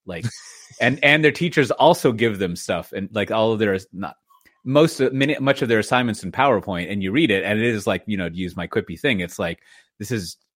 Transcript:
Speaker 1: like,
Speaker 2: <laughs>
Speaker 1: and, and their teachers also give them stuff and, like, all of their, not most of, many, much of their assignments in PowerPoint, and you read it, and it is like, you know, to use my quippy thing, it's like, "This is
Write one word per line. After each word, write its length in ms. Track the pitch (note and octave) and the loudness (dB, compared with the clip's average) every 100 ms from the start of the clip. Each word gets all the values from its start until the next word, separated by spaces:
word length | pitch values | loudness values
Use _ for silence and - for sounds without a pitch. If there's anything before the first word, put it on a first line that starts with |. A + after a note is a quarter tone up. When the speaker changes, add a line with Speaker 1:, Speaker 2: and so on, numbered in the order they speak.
Speaker 1:
like, 200 | - F2 | -14 -10
Speaker 2:
<laughs> 560 | A2+ - - - - - | -10 -10 -18 -20 -18 -2
Speaker 1:
and, 220 | A#2 C3+ | 0 2
and 180 | C#3+ D3+ | 4 4
their 100 | D3+ | 4
teachers 380 | - E3+ D3+ A#2+ | 2 0 0 0
also 420 | - C3+ E3+ C#3 | 4 4 6 2
give 260 | A2 A#2 G2 | 2 0 0
them 180 | F#2 E2+ | -4 -4
stuff 360 | - F2 - | -4 -4 -6
and, 160 | - G2 | -10 -6
like, 180 | G#2+ G2+ | -4 -2
all 220 | A2 A2 | 0 0
of 60 | G#2+ | 2
their, 200 | G#2+ F#2+ - | 0 0 -4
not 240 | F2+ E2 - _ _ _ _ B2+ | -12 -12 -14 _ _ _ _ 0
most 340 | C#3+ D#3+ - | 4 4 2
of, 120 | C3 | 0
many, 240 | C3+ C#3 D3 | 2 0 0
much 240 | C3+ C3+ | 0 0
of 60 | B2+ | 2
their 100 | A2+ | 2
assignments 440 | G#2 B2 A#2+ G#2 | 2 0 0 -4
in 100 | F#2 | -4
PowerPoint, 600 | G#2 C#3 G#2 F#2+ F2 E2+ | 0 2 2 0 -6 -4
and 100 | G2+ | -4
you 100 | F#2+ | -2
read 180 | B2 D3+ | 0 2
it, 140 | F#2+ | 2
and 140 | F#2 G#2+ | 0 0
it 60 | |
is 220 | A#2+ G#2+ G#2 | 0 0 -2
like, 160 | F#2 - | -4 -4
you 120 | G2+ | -4
know, 100 | E2+ | -4
to 80 | E2+ | -6
use 200 | F2+ F2 | -8 -8
my 100 | F2 | -6
quippy 340 | A2+ - E2+ | -4 -4 -4
thing, 200 | C#3+ G#2 | -2 -2
it's 180 | F2 - | -4 -6
like, 240 | F2 E2+ _ _ _ - | -6 -6 _ _ _ -14
"This 120 | A2 | -6
is 260 | A#2 E2+ - _ | -6 -6 -12 _